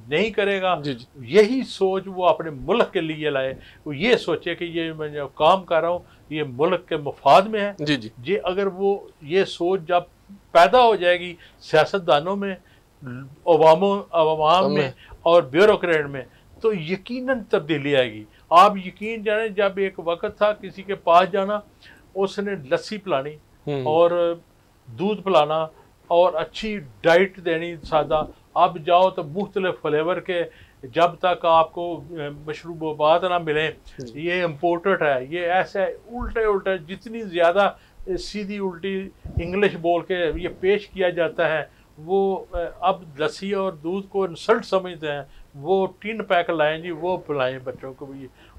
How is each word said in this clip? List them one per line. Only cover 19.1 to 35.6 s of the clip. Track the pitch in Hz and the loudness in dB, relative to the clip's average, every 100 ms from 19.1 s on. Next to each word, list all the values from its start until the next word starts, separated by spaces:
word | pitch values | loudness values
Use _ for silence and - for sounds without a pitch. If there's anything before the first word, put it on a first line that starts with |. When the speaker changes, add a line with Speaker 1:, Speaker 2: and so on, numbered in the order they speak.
| 226 | -6
Speaker 1:
जाने, | 208 214 226 | -2 -2 -2
जब | 196 196 190 | -2 -2 0
एक | 190 190 | -6 -4
वक्त | 165 170 208 - | -6 -4 -6 0
था | 208 | 0
किसी | 208 190 196 | 0 -10 -14
के | 190 | -10
पास | 190 170 170 185 | -6 4 4 6
जाना, | 196 196 208 - _ - - _ 190 | 0 -2 -4 -8 _ -20 -20 _ -4
उसने | 196 208 202 185 131 165 | -4 -4 -6 -6 -4 -4
लस्सी | - 214 | -4 -10
पिलानी | 185 135 143 151 _ _ 147 | -4 -4 -4 -14 _ _ -8
Speaker 2:
हम्म। | 143 135 | -4 0
Speaker 1:
और | 160 170 175 170 170 _ _ _ _ - | 4 4 4 0 -2 _ _ _ _ -20
दूध | 113 196 202 | -6 -4 -2
पिलाना | 190 165 147 160 160 - _ _ - | 2 4 4 0 -4 -10 _ _ 0
और | 175 180 175 | 4 4 2
अच्छी | 160 - 220 208 | -6 -8 -8 -8
डाइट | 139 - 165 175 196 196 | -12 -2 4 6 4 -2
देनी | 170 160 170 165 | -4 -4 -4 -10
सादा। | - 156 147 156 - - _ 151 | -2 0 2 -2 -2 -12 _ 2
अब | 180 170 | 2 2
जाओ | 156 175 185 | 4 6 4
तो | 185 | 0
मुख्तलिफ | 147 180 202 202 185 | -8 -6 -6 -4 -4
फ्लेवर | - 156 151 160 180 | -4 -2 0 0 -2
के, | 175 175 165 - - _ 131 | -2 -4 -4 -10 -20 _ -6
जब | 143 170 160 185 | 2 2 2 -2
तक | 175 170 | 0 4
आपको, | 165 160 175 175 156 | 4 4 -2 -8 -8
अ, | 143 165 147 147 151 | -12 -10 -10 -10 -12
मशरूबात | 147 165 165 160 151 151 170 | -12 -12 -8 -6 0 4 4
ना | 185 175 | 2 -2
मिलें, | 160 151 156 147 - - | 0 -2 -2 -6 -18 -14
Speaker 2:
जी। | 123 131 170 | -14 -8 -4
Speaker 1:
ये | 180 | -2
imported | 175 143 175 170 196 175 | -2 -2 -2 0 0 2
है, | 151 131 135 170 | 2 0 -4 -6
ये | |
ऐसे | 170 185 | 0 0